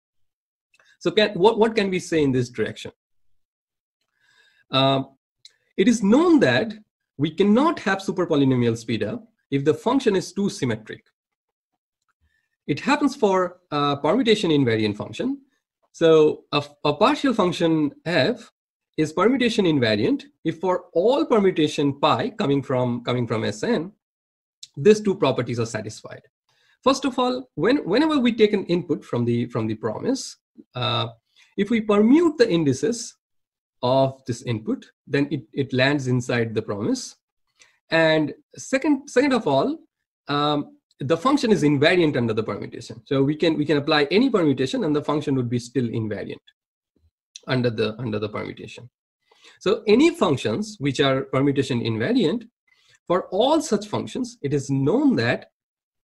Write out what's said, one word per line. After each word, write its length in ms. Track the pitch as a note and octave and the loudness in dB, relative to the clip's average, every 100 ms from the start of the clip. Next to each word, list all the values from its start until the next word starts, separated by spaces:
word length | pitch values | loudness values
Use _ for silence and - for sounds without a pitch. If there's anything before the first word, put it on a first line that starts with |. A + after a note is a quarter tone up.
| _ _ _ _ _ _ _ _ _ _ | _ _ _ _ _ _ _ _ _ _
So 120 | F3+ | -2
can, 200 | G#3 G#3 | 0 0
what, 240 | E3+ G3+ A#3 | 2 2 4
what 160 | A#3 A3+ | 0 0
can 140 | G3 | -2
we 80 | F#3 | -4
say 240 | - D#3+ | -2 0
in 100 | C#3+ | 0
this 180 | B2+ B2 | 0 -2
direction? 420 | - G#2+ - - - _ _ _ _ _ _ _ _ _ _ _ _ _ _ _ _ _ | -4 -6 -8 -16 -18 _ _ _ _ _ _ _ _ _ _ _ _ _ _ _ _ _
Um, 400 | C3+ C3+ C3+ C3+ _ _ _ - _ _ - | 0 2 2 -4 _ _ _ -20 _ _ 0
it 100 | G3 | 2
is 160 | A3+ | 2
known 380 | F#3+ B3+ F4+ D#4 | 4 4 6 6
that 320 | D3 A#2+ A3+ - _ _ _ - | 6 2 0 -8 _ _ _ -6
we 120 | D#3 | -6
cannot 480 | D#3+ G3+ A3 D#4 E4 | 0 2 4 2 0
have 180 | G#3 G3 | -4 -4
superpolynomial 760 | - F3 E3 D3 C3+ B2+ A#2+ | -4 -4 -2 2 2 2 0
speedup 500 | A2+ - A2 G2+ - - _ _ | -2 -4 -6 -4 -8 -14 _ _
if 140 | C#3 | -2
the 100 | C#3+ | 0
function 420 | D3 A3+ C4+ A#3+ F#3+ | 0 0 0 2 0
is 160 | - | -4
too 160 | - G3+ | -4 -4
symmetric. 560 | - C3 A2 - - _ _ _ _ _ _ _ _ _ _ _ _ _ _ _ _ - | -2 -4 -4 -8 -18 _ _ _ _ _ _ _ _ _ _ _ _ _ _ _ _ -6
It 140 | C#3+ | -4
happens 340 | F#3+ D4 C#4+ | -2 0 0
for 440 | - G#3 G3 - - _ | 0 0 2 0 -6 _
a 260 | D3 C#3+ C#3+ | -4 -2 0
permutation 540 | D3+ G#3+ A3+ G#3+ F3 | 0 0 2 2 2
invariant 460 | D3 B2 A2 G#2+ G#2 | 2 2 2 0 -4
function. 460 | - - B3 C#4 _ _ _ _ _ | -10 -6 -6 -6 _ _ _ _ _
So 520 | - E3 D#3+ D3+ - _ | 0 4 6 4 0 _
a, 120 | D3 - - | -6 -6 -4
a 100 | D3+ | -2
partial 380 | D3 A3+ D4 C#4 | 2 2 2 0
function 600 | A3+ F3+ D#3 E3+ D#3+ D3 - | 0 0 0 0 2 -2 -4
f 460 | D#3+ E3+ C#3+ B3 - _ _ _ _ - | -4 0 0 -2 -10 _ _ _ _ -4
is 160 | D#3 | -4
permutation 540 | - G#3 C4 A#3+ A3 F#3 | 2 2 2 0 2 2
invariant 580 | D3 A2+ G#2 D3 C#4+ - _ | 2 2 2 0 -2 -6 _
if 140 | D#3+ D#3+ | -8 -4
for 280 | F#3 F3+ - | -4 -4 -2
all 300 | E3 G3+ D4+ D#4 | 0 2 2 2
permutation 760 | A3+ F#3+ E3+ D3+ - C#3+ C#3 | 2 2 2 -2 0 -2 0
pi 300 | D3+ A#2+ A#3 | 0 0 -2
coming 320 | - C#3+ C#3 | -4 -2 -2
from, 420 | C3 B2+ B2 A#2+ | -2 -2 -2 -4
coming 220 | A#2+ B2 A2+ | -4 -4 -2
from 180 | A2+ | -4
S 180 | G#2+ G#2 | -4 -4
N, 300 | F#3+ G#3+ F3 - _ _ _ _ _ _ - - | -2 -2 -4 -14 _ _ _ _ _ _ -20 2
these 240 | D#3 G#3+ | 4 4
two 140 | G#3+ | 2
properties 460 | F#3 C#3+ B2+ A#2+ A#2 | 0 0 0 -4 -4
are 60 | A2 | -6
satisfied. 560 | G#2+ G#2+ - - - _ _ _ _ _ _ | -6 -10 -14 -18 -20 _ _ _ _ _ _
First 220 | B3+ C#4 | 0 0
of 140 | C#4 - | -2 -2
all, 300 | B3 B3+ - | -2 -2 -8
when, 240 | - F#3 D4 | -2 0 0
whenever 340 | E3 A3 D#4+ D4+ | 0 0 2 2
we 140 | A#3+ | 0
take 200 | A#3 G#3 | 2 2
an 120 | G#3 - | 2 -2
input 380 | F3 - D3 | -4 -2 -6
from 200 | - B2 | -4 -4
the, 220 | A#2+ A#2+ A#2 | 0 -2 -2
from 200 | B2 A2 | -4 -4
the 80 | |
promise, 640 | A2 A#2 G#2+ - C4 - - _ - - | -4 -6 -4 -4 -4 -6 -16 _ -20 -16
uh, 340 | B2+ A#2+ A#2 A#2 - _ _ _ - | -6 -4 -2 -4 -10 _ _ _ -6
if 140 | G3+ | 0
we 100 | A3+ | 0
permute 540 | G#3+ G3+ A3 D4+ E4+ D#4 | 2 4 6 6 4 2
the 140 | A#3+ | 2
indices 640 | E3+ D3 B2 D3 A#3+ - - _ _ _ _ _ _ | 4 2 0 -2 -4 -8 -18 _ _ _ _ _ _
of 420 | B2 C3+ C3+ C3 - | 0 2 2 -2 -10
this 160 | A#2 | -8
input, 440 | B2 A2 G#2+ C4 - _ - | -4 -6 -4 -6 -8 _ -4
then 220 | C#3 C#3+ | -2 -2
it, 120 | D3 - | -4 -8
it 200 | - B2 | -8 -4
lands 360 | B2+ C3+ D3 B2+ | 0 2 0 0
inside 460 | B2+ A#2+ A#2+ A2+ | -2 -2 -2 -2
the 80 | A2 | -4
promise. 540 | G#2+ G#2 C3+ C4 - - _ _ _ _ _ _ _ | -6 -6 -4 -4 -8 -18 _ _ _ _ _ _ _
And 440 | D#3+ D#3+ D#3 - - _ - | 2 4 2 0 -6 _ -20
second, 520 | - C4 D#4+ C#4 - | -4 -2 0 0 0
second 240 | B3 C#4+ | 0 2
of 140 | B3+ F#3 | 0 2
all, 320 | C3+ G#3 D#4+ - _ _ _ - | 0 0 -4 -12 _ _ _ -6
um, 480 | D3 D3 D3 C#3+ - _ _ | -2 0 -2 -4 -14 _ _
the 160 | C3 E3 | -2 0
function 360 | C4 C#4+ A#3 | 2 2 2
is 100 | F#3 | 2
invariant 540 | D3 C#3+ D3+ F#3 D#3 C#3 | 4 4 4 4 2 0
under 160 | A#2 | -2
the 100 | A2 | -2
permutation. 600 | G#2+ G2+ F#2+ - - A2 | -4 -8 -10 -14 -16 -18
So 180 | - C#3 | -4 0
we 140 | C#3 D3+ | 0 0
can, 220 | E3+ D3+ | 0 0
we 80 | D3 | 0
can 100 | D3 | 0
apply 280 | C#3 D3+ C#3+ | 2 2 2
any 200 | F#3+ C4+ | 2 2
permutation 540 | A3 D#3 C3+ C3 C4 | 2 2 0 -2 -2
and 120 | E3+ D3 | -2 -2
the 80 | |
function 300 | C#3+ D3+ D3+ | -2 -4 -2
would 160 | C3+ A#2+ | -2 -2
be 80 | A#2+ | -4
still 260 | - C#3 | -4 -4
invariant 520 | A#2 A2+ A2 G2 F2+ - _ _ _ _ _ _ _ _ _ - - | -4 -4 -6 -8 -10 -14 _ _ _ _ _ _ _ _ _ -20 -4
under 220 | B2+ A#2+ | -2 -2
the, 260 | A2 A2 G#2+ | -2 -4 -4
under 200 | B2+ G#2 | -8 -6
the 120 | G#2+ | -6
permutation. 580 | G#2 F#2+ F#2+ - - - _ _ _ _ _ - _ | -8 -10 -12 -16 -18 -20 _ _ _ _ _ -20 _
So 220 | F#3 G#3+ A3 | -2 -2 4
any 240 | A3+ E4 | 6 6
functions 640 | E4+ F#3+ C3 A2 A#2+ G#3+ - | 4 0 0 -2 -4 -6 -6
which 200 | C#3+ C3+ | -4 0
are 240 | C3+ C3+ | 0 0
permutation 560 | C3+ C3+ C#3+ C3+ C3 A#2+ | -2 0 0 0 -2 -2
invariant, 680 | A#2 A2+ C3+ B3+ D#3 A#3 - _ _ _ _ _ - | -2 -2 0 0 0 -2 -8 _ _ _ _ _ -4
for 220 | F#3+ - | -2 -2
all 300 | F#3 C4 D#4+ | 0 2 2
such 260 | - G#3 - | 0 -4 -4
functions, 520 | A2+ - - B3 - | -8 -6 -8 -10 -8
it 120 | C#3+ | -4
is 160 | C#3+ C3 | -4 -2
known 460 | C#3 C3+ A#3+ D4 E3+ | -2 0 2 2 2
that 340 | A#2 D3+ - _ _ _ _ _ | 0 -2 -6 _ _ _ _ _